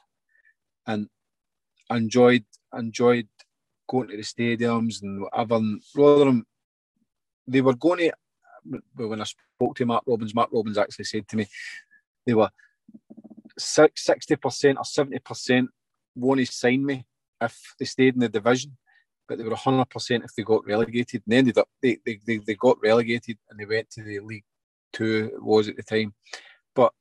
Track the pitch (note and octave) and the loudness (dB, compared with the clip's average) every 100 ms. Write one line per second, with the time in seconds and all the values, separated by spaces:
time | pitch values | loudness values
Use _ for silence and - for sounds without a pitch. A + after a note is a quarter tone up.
0 | _ _ _ _ _ _ _ _ - G#2+ | _ _ _ _ _ _ _ _ -8 -6
1 | G#2 _ _ _ _ _ _ _ - A#2 | -8 _ _ _ _ _ _ _ -6 -2
2 | A2+ A#2+ B2 B2 G#2+ _ _ - A2+ G#2+ | 0 6 6 6 0 _ _ -10 -8 0
3 | A#2+ A#2+ A2 _ _ _ _ _ - B2+ | 2 2 -2 _ _ _ _ _ -4 -4
4 | A#2 G#2 G#2+ - A#2 A#2 A#2 A#2 A2+ G2+ | -4 -8 -10 -4 -4 -2 0 0 -2 -6
5 | G2+ G2 G2 A2 A#2 A2+ A2 G#2 _ - | -10 -10 -8 -4 -2 0 0 -4 _ 4
6 | C#3+ D3 C#3 B2 A2 _ _ _ _ _ | 6 8 6 4 0 _ _ _ _ _
7 | _ _ _ _ - C3 C3 B2 D3+ F3 | _ _ _ _ -4 0 2 2 2 2
8 | E3 - _ _ _ - - B2+ - C3+ | 0 -2 _ _ _ -20 -14 -14 -14 -10
9 | A2+ A2 G#2 - _ - A#2+ - A#2+ A#2 | -8 -8 -10 -12 _ -4 -4 -2 0 0
10 | - A#2 A2 A2 A#2 B2 A2 G#2 G2+ - | 0 -2 -2 -2 0 -2 -2 -2 -4 -4
11 | G2+ G#2+ G2 G#2+ G#2 - - - - _ | -8 -8 -6 -6 -6 -8 -16 -18 -20 _
12 | _ _ - A2+ G#2 _ _ _ _ - | _ _ -2 2 2 _ _ _ _ -20
13 | _ - - - - - - - D3+ - | _ -20 -20 -20 -20 -14 -4 4 4 4
14 | - - - D3+ C3+ - C#3+ C3+ B2 - | -2 -2 -2 -4 -4 0 0 2 -4 -4
15 | C#3 B2+ - A#2 - B2+ B2+ _ _ _ | -4 -4 -12 -10 0 0 0 _ _ _
16 | _ - B2 C3+ B2+ - B2 B2+ C#3 C3+ | _ -6 -2 0 -2 -2 0 0 -2 -6
17 | B2 _ _ - - - - - C3+ - | -10 _ _ -8 -8 -8 -20 -10 -6 2
18 | C3 B2 A#2 G#2+ G#2 B2+ C#3+ C3+ _ _ | 2 4 0 0 0 0 -2 -16 _ _
19 | _ _ - - A2+ A2 - C3 B2+ - | _ _ -12 -10 -8 -4 0 0 0 -4
20 | - A#2+ - - G#2 A2 - G#2 A2+ A#2 | -4 -4 -4 -8 0 0 0 -2 0 -2
21 | A#2+ A#2 G2+ A#2 C3 G#2 G2 _ C3 A2 | -4 -6 0 2 4 2 0 _ -2 -2
22 | - G#2+ G#2+ A2+ G#2 G#2 B2+ B2 G#2+ A2+ | -6 -10 -6 -6 -4 0 2 2 2 2
23 | A#2 A#2 - A2+ _ G#2+ G#2 A2 G#2+ - | 2 -4 -6 -14 _ -16 -6 -6 -6 -12
24 | G#2+ G2+ G#2+ A2 _ _ _ _ _ - | -12 -12 -12 -16 _ _ _ _ _ -4
25 | A2+ A2 A2 - A2 G#2+ G#2+ - G#2+ A2 | -2 0 -2 -6 2 2 2 -4 -4 -4
26 | G#2+ - _ - - _ _ - - - | -4 -8 _ -20 -20 _ _ 2 2 2